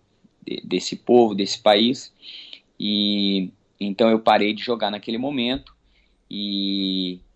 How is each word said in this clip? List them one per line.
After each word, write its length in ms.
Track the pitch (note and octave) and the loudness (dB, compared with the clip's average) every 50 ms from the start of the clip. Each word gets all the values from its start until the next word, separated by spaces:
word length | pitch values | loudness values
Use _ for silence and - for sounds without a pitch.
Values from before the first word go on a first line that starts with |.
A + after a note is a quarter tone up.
| _ _ _ _ _ _ _ _ _ | _ _ _ _ _ _ _ _ _
de-, 160 | - - - - | -10 -10 -10 -6
desse 320 | - - F#2 - - - G#2 | -4 -4 -4 -4 -4 -10 -6
povo, 380 | _ - A#2+ B2 A#2+ A2 G#2 | _ 4 6 6 6 6 4
desse 240 | G2 G2+ F#2+ - - | 0 -2 -4 -4 0
país. 520 | - G#2+ G#2 G#2 A2 A#2+ C3+ - - - _ _ - - - - - - - - _ _ _ - | 4 4 6 6 4 2 0 -2 -8 -18 _ _ -20 -20 -20 -18 -20 -20 -20 -20 _ _ _ -8
E 720 | G2+ G#2 G#2 G#2 G#2 G#2 G#2 G2+ G2+ G2 G2 F#2+ F#2 F2+ - _ _ _ _ - | -6 -2 -2 0 0 0 0 0 0 0 0 0 -2 -4 -8 _ _ _ _ -8
então 300 | G2+ G2+ G2 - A#2+ A2+ | -8 -4 0 2 4 4
eu 100 | A2+ A2 | 4 4
parei 340 | A2 A2+ G#2+ G#2 G2+ G#2 G#2+ | 4 4 4 4 4 2 -2
de 100 | G#2 - | -2 -4
jogar 260 | - A#2+ A2+ A2 G2+ | -4 -4 -2 -2 -4
naquele 300 | G2+ G#2 - - A2+ A2+ | -4 -6 -8 -8 -6 -6
momento 540 | B2+ C#3 D3 C3 A#2+ A#2+ C3 C#3+ - - - _ _ _ _ _ _ _ _ _ _ - | -4 -4 -4 -4 -2 -2 -4 -4 -8 -12 -20 _ _ _ _ _ _ _ _ _ _ -16
e 920 | - G2+ G#2 G2+ G2+ G2 G2 G2 G2 G2 G2 F#2+ F#2 F#2 F#2 F2+ F2+ F#2 - _ _ | -12 -10 -8 -6 -4 -4 -4 -2 -2 -2 -2 -2 -2 -4 -4 -6 -8 -10 -14 _ _